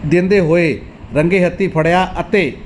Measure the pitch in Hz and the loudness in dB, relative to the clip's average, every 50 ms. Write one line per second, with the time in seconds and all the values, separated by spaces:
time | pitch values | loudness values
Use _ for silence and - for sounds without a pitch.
0 | - 147 156 175 180 185 208 196 175 151 165 175 170 156 120 - - - - - | 0 2 0 2 2 2 2 2 2 2 2 2 2 0 -2 -4 -10 -18 -20 -20
1 | - - - - 156 170 185 190 180 170 175 - 196 175 - 160 156 165 175 185 | -18 -4 -2 0 2 2 2 2 2 0 0 -2 -4 -2 0 0 0 2 2 2
2 | 185 180 185 175 165 - - 202 170 131 98 - - | 0 -2 -4 -8 -4 0 0 0 0 -2 -4 -10 -16